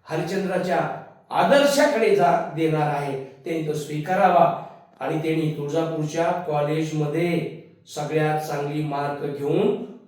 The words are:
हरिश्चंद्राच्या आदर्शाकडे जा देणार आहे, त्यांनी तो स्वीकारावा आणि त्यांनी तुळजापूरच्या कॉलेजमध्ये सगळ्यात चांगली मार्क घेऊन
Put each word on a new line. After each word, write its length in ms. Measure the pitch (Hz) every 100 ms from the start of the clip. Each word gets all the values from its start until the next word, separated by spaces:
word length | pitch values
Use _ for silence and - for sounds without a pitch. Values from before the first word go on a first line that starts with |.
हरिश्चंद्राच्या 1000 | - 160 165 190 185 180 180 170 - - - - _
आदर्शाकडे 840 | 143 190 277 277 277 294 226 208 190
जा 360 | 175 - - 151
देणार 320 | 160 156 151
आहे, 360 | 147 139 135
त्यांनी 440 | 135 - 170 160 151
तो 60 |
स्वीकारावा 920 | 151 143 151 185 185 185 175 170 - - - - _
आणि 200 | 135 160
त्यांनी 340 | 160 160 151 147
तुळजापूरच्या 760 | 143 160 165 160 151 165 170
कॉलेजमध्ये 1300 | 175 - 147 147 156 156 151 147 151 175 160 - - - - - 151
सगळ्यात 440 | 147 156 156 151
चांगली 420 | - 147 143 151
मार्क 540 | 147 143 143 143 147 139
घेऊन 480 | 143 170 226 - - -